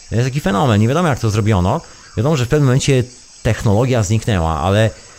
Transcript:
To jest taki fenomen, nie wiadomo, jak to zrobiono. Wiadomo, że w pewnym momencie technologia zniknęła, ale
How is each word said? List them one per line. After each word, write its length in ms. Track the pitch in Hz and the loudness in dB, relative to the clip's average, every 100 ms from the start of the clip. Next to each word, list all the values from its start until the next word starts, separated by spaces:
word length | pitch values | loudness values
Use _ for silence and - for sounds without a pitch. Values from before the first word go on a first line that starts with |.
| - | -6
To 60 | 104 | -4
jest 120 | 127 | -2
taki 120 | 143 | -2
fenomen, 420 | 185 196 139 101 | -2 0 2 2
nie 60 | 113 | 2
wiadomo, 200 | 151 175 | 2 0
jak 120 | 120 | 0
to 100 | 113 | -2
zrobiono. 520 | 107 104 98 92 156 - - - - | 0 0 0 0 -2 -6 -20 -12 -4
Wiadomo, 200 | 127 147 | -2 -2
że 80 | 120 | 0
w 40 | |
pewnym 160 | 151 135 | 0 2
momencie 380 | 131 143 131 120 - - - | 2 2 0 -2 -10 -20 -6
technologia 600 | 123 107 113 101 127 123 | -4 -2 0 0 2 0
zniknęła, 580 | 92 110 - 95 80 78 | 0 -2 -2 -2 -2 -2
ale 280 | 87 101 110 - - | 0 2 0 -2 -16